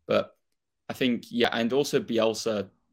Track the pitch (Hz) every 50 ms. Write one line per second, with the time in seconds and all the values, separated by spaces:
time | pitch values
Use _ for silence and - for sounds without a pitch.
0 | _ - 107 104 - - - _ _ _ _ _ _ _ _ _ _ - - -
1 | 135 127 120 104 - - - 120 113 - - 117 117 113 123 139 147 - - 131
2 | 107 - 117 113 110 113 110 - - 113 110 104 98 - _ _ _ _